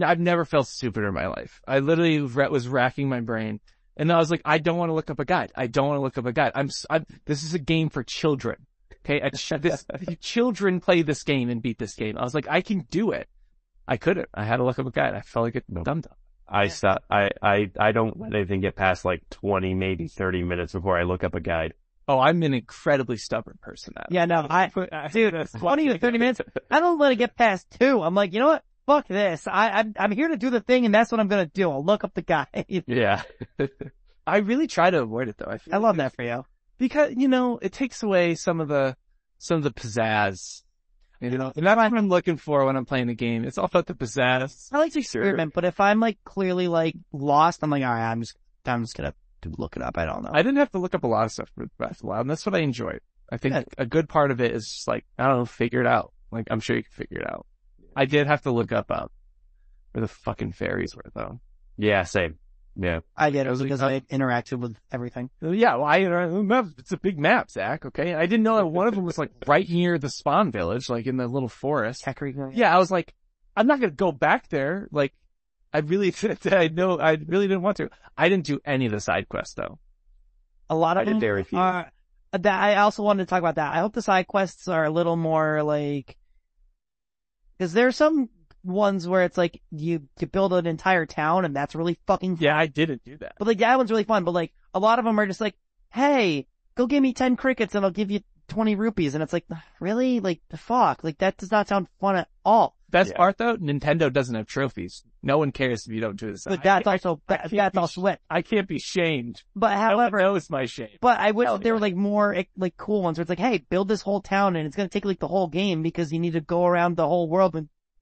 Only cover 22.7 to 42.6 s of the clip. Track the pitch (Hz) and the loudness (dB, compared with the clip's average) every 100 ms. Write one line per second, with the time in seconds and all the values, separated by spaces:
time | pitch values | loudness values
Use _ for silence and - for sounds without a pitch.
22.7 | - 156 139 120 113 - 117 - - - | -6 0 0 0 -6 -6 -8 -8 -16 -20
23.7 | 95 - - - 175 170 165 147 175 185 | -18 -16 -14 -4 -2 2 0 2 2 0
24.7 | 196 180 156 147 214 220 165 160 110 208 | -2 -6 -6 -4 2 2 0 -6 -4 0
25.7 | 285 294 170 240 233 247 240 - - - | 2 2 2 0 2 0 0 -6 -10 0
26.7 | 294 349 330 285 233 240 - 233 190 - | 2 4 4 4 4 0 2 2 2 -4
27.7 | - 254 247 165 190 202 202 285 311 - | 2 4 4 2 2 0 2 4 2 -2
28.7 | _ - 285 - 190 202 160 - 185 220 | _ 2 2 2 0 0 -2 -2 0 2
29.7 | 196 220 202 196 202 330 269 254 240 - | 2 -2 0 -2 0 0 0 0 -2 2
30.7 | 254 233 208 233 226 202 202 165 190 180 | 2 4 4 4 0 0 0 0 0 0
31.7 | 139 165 208 190 - - 160 135 - - | 0 2 0 0 -6 -2 -2 -2 -8 -6
32.7 | 180 - 120 104 104 - - 185 - 139 | -6 -2 2 2 2 -2 -16 -12 -6 -6
33.7 | - 156 - _ _ - 196 202 254 311 | -6 -18 -18 _ _ -2 0 2 0 0
34.7 | - 175 170 113 113 123 - - 117 - | 2 4 4 0 -4 -6 -8 -10 -10 -4
35.7 | 190 226 170 131 - 120 120 - _ _ | 0 2 2 -2 -4 -6 -6 -10 _ _
36.7 | - 254 294 294 233 269 254 247 240 190 | -6 -2 2 0 2 2 2 0 -2 -6
37.7 | - 262 - 214 190 175 165 - 165 147 | -6 -6 -4 0 2 2 0 -2 -2 0
38.7 | 143 135 131 _ _ _ _ - 165 143 | 0 0 -4 _ _ _ _ -2 0 0
39.7 | - 120 113 110 107 101 92 - - _ | -4 -4 -2 2 2 2 -2 -12 -18 _
40.7 | _ _ _ _ _ 123 127 131 151 180 | _ _ _ _ _ -6 -4 -4 0 4
41.7 | 220 220 233 202 180 180 156 - 143 | 6 4 2 2 2 2 -2 0 2